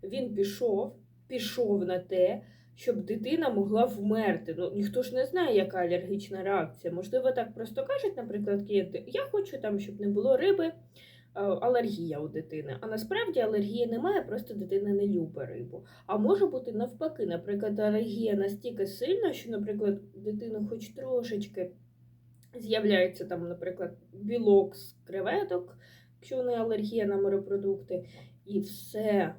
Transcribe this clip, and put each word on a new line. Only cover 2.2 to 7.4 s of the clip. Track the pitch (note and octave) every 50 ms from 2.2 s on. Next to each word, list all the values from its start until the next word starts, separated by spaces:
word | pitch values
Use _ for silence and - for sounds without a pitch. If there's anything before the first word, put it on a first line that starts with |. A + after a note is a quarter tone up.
| F3+ F#3+ A3+ G#3+ - - - - - - -
щоб | - - B3 A#3+ G#3 F3+
дитина | - G#3 A3 G#3+ B3 D4 E4+ D#4+ C4
могла | A3+ G3 G3+ G3+ G#3+ G#3+ A#3+
вмерти. | B3 - - G3+ G#3 G#3+ A3 A3 G3 F3+ - - - D#3+ E3
Ну, | F3+ -
ніхто | - G3+ G3+ G3+ - B3+
ж | B3+ - B3
не | B3+ C4
знає, | - - F#4 F4 C#4+ A3+
яка | G3 F#3 F#3+ - F#3
алергічна | F3+ E3+ F3 F3+ F3+ F3+ G3+ G#3 - - G3 F#3+
реакція. | F3+ G3 G3 F#3 D#3+ D#3 - - - C#3
Можливо, | E3+ E3+ F#3+ G3+ - B3+ B3+ C4
так | B3+ -